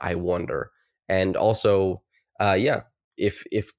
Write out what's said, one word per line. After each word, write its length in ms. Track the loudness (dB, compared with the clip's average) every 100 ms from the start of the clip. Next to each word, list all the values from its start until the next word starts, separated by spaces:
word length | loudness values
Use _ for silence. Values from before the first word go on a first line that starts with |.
I 140 | -4 -4
wonder. 560 | -2 -2 -2 -6 -8 _ _ _ -2
And 300 | 0 0 2
also, 640 | 2 2 2 2 2 -4 _ _ _ -2
uh, 180 | 2 2
yeah, 240 | 2 -2 -6 _ _ -4
if, 280 | -2 -2 -6
if 200 | -4 -6